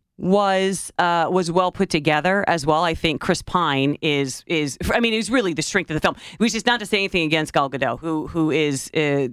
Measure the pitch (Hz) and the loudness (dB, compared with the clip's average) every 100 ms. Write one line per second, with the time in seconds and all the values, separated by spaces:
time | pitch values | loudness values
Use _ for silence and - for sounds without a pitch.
0 | _ - 180 202 196 190 190 196 - - | _ -6 0 2 2 2 0 -4 -8 -2
1 | 175 175 156 180 170 170 180 - 190 165 | 0 2 2 0 0 0 0 0 -2 0
2 | 147 151 170 202 - 165 139 156 175 165 | 2 2 2 2 2 0 2 2 2 0
3 | 170 143 - 170 - 180 160 139 135 143 | -2 -2 -2 -2 0 0 2 2 0 0
4 | 156 147 135 - - 165 147 - - 226 | 0 0 -2 -6 -4 -2 -2 -4 -2 0
5 | 233 220 208 254 190 147 - 196 160 156 | 2 0 0 0 0 -2 -2 -2 -2 0
6 | 180 143 - - 220 214 240 240 302 208 | 0 0 -10 -2 -2 0 0 0 0 0
7 | 196 185 156 156 156 156 135 127 131 123 | 0 0 2 0 0 0 0 0 -2 -2
8 | 165 160 - 165 156 147 147 135 - - | -4 -4 -4 0 0 2 0 -2 -4 -2
9 | 151 139 131 | 0 0 -2